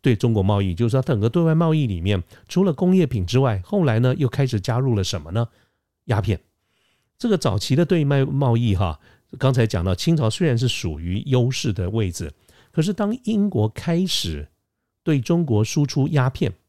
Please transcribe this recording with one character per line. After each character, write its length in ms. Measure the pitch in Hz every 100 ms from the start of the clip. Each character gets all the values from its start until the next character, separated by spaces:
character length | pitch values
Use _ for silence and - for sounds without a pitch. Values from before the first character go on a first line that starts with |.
对 140 | 139 110
中 180 | 120
国 100 | 107
贸 180 | 98 101
易， 140 | 98 85
就 100 | 117
是 60 |
说 100 | 131
整 180 | 131 113
个 100 | 110
对 120 | 175
外 140 | 165 160
贸 180 | 165
易 140 | 156 127
里 140 | 87
面， 200 | 90 98 - - _
除 160 | 180
了 100 | 190
工 220 | 147 180 185
业 120 | 151
品 180 | 110 85
之 140 | 127
外， 220 | 135 98
后 220 | - 208 151
来 140 | 110
呢， 140 | 127 127
又 120 | 131
开 180 | - 135
始 140 | 107
加 200 | 92 117
入 160 | 131 107
了 80 |
什 180 | 90 87
么 100 | 76
呢？ 160 | 104 117 _ _ _ _ _ -
鸦 160 | 104
片。 180 | 98 101 _ _ _ _ _ _ _ _
这 100 | 240
个 100 | 190
早 200 | 120 98
期 180 | - 139
的 100 | 170
对 180 | 175 143
外 200 | 139 135
贸 300 | 135 135 117
易 180 | 120 90
哈， 240 | 90 78 _ _ _ -
刚 160 | 131
才 120 | 131 113
讲 180 | 92
到 120 | 90 90
清 200 | - 165
朝 140 | 110
虽 180 | - 165
然 100 | 117
是 100 | 123
属 320 | - 87 73
于 220 | 85 98 139
优 240 | 123 123
势 220 | 127 123
的 180 | 95 90
位 220 | 110 98
置， 200 | - 78 - _ _ _
可 100 | -
是 120 | 160
当 240 | 202 208 247
英 260 | - 214 202
国 180 | 113 110
开 360 | - - 170 185
始 420 | - 90 76 73 _ _ _ _ _
对 160 | - 147
中 260 | 117 170 156
国 180 | 107
输 220 | 113 - 143
出 220 | 143 135
鸦 200 | 151 127
片 240 | - 135 -